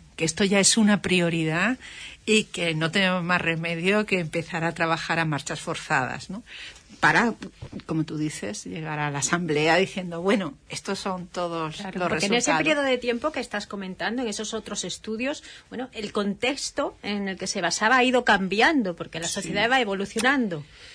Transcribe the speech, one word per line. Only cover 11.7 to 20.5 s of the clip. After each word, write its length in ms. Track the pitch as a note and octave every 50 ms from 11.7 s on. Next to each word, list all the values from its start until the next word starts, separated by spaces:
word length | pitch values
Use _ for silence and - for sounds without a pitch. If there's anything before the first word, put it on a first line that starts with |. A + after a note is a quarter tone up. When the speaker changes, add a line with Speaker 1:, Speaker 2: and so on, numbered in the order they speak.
| D#3
Speaker 2:
Claro, 220 | - G3+ F#3+ F#3 F#3+
Speaker 1:
los 100 | F3+ E3
Speaker 2:
porque 160 | - D#3 G3
en 80 | G3+ A3+
ese 200 | A#3+ - D4 D#4
Speaker 1:
resultados". 100 | D#4 D#4
Speaker 2:
periodo 200 | D#4 D4+ D4 C#4
de 140 | C4+ B3+
tiempo 360 | B3 A#3+ A#3+ A#3 A#3+ C#4+ D#4 D#4
que 80 | C#4+
estás 260 | A#3+ - - G#3 -
comentando, 560 | - G#3+ G3 F#3+ F#3 F3+ - E3+ G3 A3 B3+ B3+
en 60 | A3
esos 260 | G3+ - G#3+ G#3+ A3+
otros 280 | A3 - - G3+ - -
estudios, 600 | F3+ - - - G#3+ A3 A3 B3 C4+ D#4 - - - - - - -
bueno, 220 | F#3 A3 B3+ B3+ -
el 180 | A3+ G#3 G3
contexto 840 | - G#3+ G3+ G3+ G3 - - B3+ D4 - - - - - C#4+ G4 - - -
en 260 | G3+ G#3 G3+ G3+ G3
el 80 | F#3+
que 100 | F#3 F3+
se 140 | E3+ - G3+
basaba 380 | F3 E3 - - G#3+ A3 C4 B3+
ha 60 | B3
ido 200 | B3+ B3 B3+ B3
cambiando, 720 | A#3+ G#3+ F#3+ F#3+ F3+ G3 G#3 A#3+ D#4+ E4 C#4 G#3+ F#3 E3+
porque 240 | - - - - A3
la 80 | E3+ D#3+
Speaker 1:
Sí. 60 | -
Speaker 2:
sociedad 360 | G3+ - D#3+ F3+ G3+ G#3+ A#3
va 100 | C4 C4
evolucionando. 840 | A#3+ G3 G3 F#3+ G3+ G3+ - A3+ G#3+ B3+ C#4+ C4+ A#3+ G3